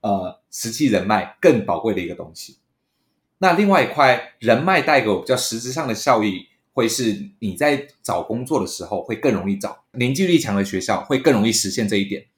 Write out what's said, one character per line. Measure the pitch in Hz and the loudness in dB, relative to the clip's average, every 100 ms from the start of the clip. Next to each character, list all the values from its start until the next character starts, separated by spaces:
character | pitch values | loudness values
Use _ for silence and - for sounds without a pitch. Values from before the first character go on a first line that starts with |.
呃， | 110 98 90 - _ | -2 -4 -4 -12 _
实 | - 113 | -12 -10
际 | 113 147 | -2 0
人 | 104 95 | 0 2
脉 | 107 87 - | -2 -2 2
更 | 170 123 | 4 4
宝 | 101 85 | 0 -2
贵 | 113 | -2
的 | 92 | -4
一 | 85 | -6
个 | |
东 | 85 85 | -10 -14
西。 | 82 - _ _ _ _ _ _ _ _ _ | -16 -20 _ _ _ _ _ _ _ _ _
那 | 185 | 2
另 | 170 208 | 4 4
外 | 185 | 4
一 | 120 | 2
块 | - 135 120 - _ | 4 4 4 -2 _
人 | 110 117 | 2 2
脉 | 170 185 | 4 0
带 | 139 147 | 2 2
给 | 110 | 2
我 | 92 | -2
比 | - | 0
较 | |
实 | 127 - 113 | -2 -2 -6
质 | 123 | -8
上 | 131 143 | -6 -6
的 | |
效 | 110 - 120 | -4 2 2
益， | 107 92 - _ _ | 2 -4 -10 _ _
会 | - 113 | -2 -2
是 | - 117 101 - _ | 0 -2 -4 -8 _
你 | 107 | -8
在 | 87 147 139 - _ | -2 0 0 -4 _
找 | - 87 | -6 -6
工 | - 113 | -4 -6
作 | 127 147 | -2 -2
的 | 90 | -2
时 | - | -8
候 | 87 98 | -6 -8
会 | - 110 | -6 -2
更 | 143 | 0
容 | 101 95 | 0 -2
易 | 98 | -4
找， | 104 - _ | -6 -10 _
凝 | 127 123 | -4 -2
聚 | 139 185 | 0 2
力 | 170 | 2
强 | - | 2
的 | 101 | -2
学 | 98 95 | 0 -4
校 | 90 95 | -2 -4
会 | - 139 | 0 2
更 | 139 | 4
容 | 120 110 | 4 2
易 | |
实 | 110 98 | 0 -2
现 | 98 104 | -2 0
这 | 104 | 0
一 | |
点。 | 98 98 - | -2 -6 -12